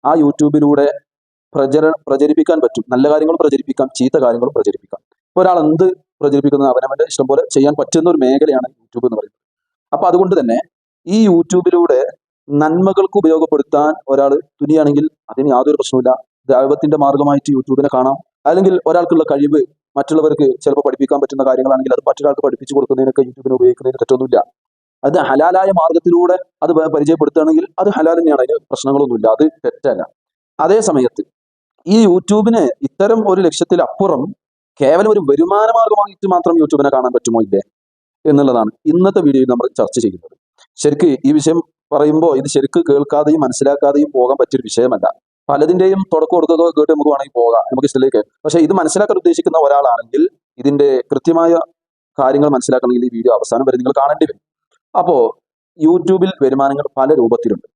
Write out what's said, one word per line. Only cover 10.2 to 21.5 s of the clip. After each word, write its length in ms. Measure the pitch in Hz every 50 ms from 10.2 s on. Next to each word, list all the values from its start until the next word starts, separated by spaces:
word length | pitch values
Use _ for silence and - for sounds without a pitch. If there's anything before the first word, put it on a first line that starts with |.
| 190 180 190 170
തന്നെ 180 | 135 113 113 127 - _ _ _ _ _ _ _ _
ഈ 120 | 170 185 220 226 208
YouTube-ലൂടെ 720 | 180 170 165 165 180 185 175 180 175 175 170 170 139 127 135 - - _ _ _ _ _ _ -
നന്മകൾക്ക് 680 | 143 147 151 156 160 175 185 196 190 190 196 190 - 202 175
ഉപയോഗപ്പെടുത്താൻ 680 | 160 160 160 165 - - 143 139 _ - 147 147 151 - - - -
ഒരാൾ 240 | 135 139 139 139 139 151 - _ _ _
തുനിയാണെങ്കിൽ 440 | 143 135 156 156 151 143 147 143 151 156 _ _ _ -
അതിന് 180 | 110 - 135 147 131
യാതൊരു 220 | 123 127 143 151 -
പ്രശ്നവുമില്ല. 320 | 131 - - 127 123 123 127 - - _ _ _ _ 131
ദഅവത്തിന്റെ 460 | 135 131 135 135 147 147 - 147 151 147 143
മാർഗമായിട്ട് 460 | 139 139 139 143 143 143 139 _ 151 143
YouTube-നെ 320 | 131 127 - 131 131 139 127 127
കാണാം. 220 | 127 127 131 135 135 - _ _ _ _ 139
അല്ലെങ്കിൽ 300 | 165 185 196 190 185 180 -
ഒരാൾക്കുള്ള 380 | 156 160 175 170 170 185 165 156 - 143
കഴിവ് 280 | 143 143 147 147 151 131 - _ _ _ _ _ 139
മറ്റുള്ളവർക്ക് 480 | 139 - 156 160 151 156 151 - 147 135 123 - -
ചിലപ്പോൾ 220 | 151 139 139 139
പഠിപ്പിക്കാൻ 320 | 139 131 - 139 131 - 139 139
പറ്റുന്ന 200 | - 139 135 135
കാര്യങ്ങളാണെങ്കിൽ 440 | 131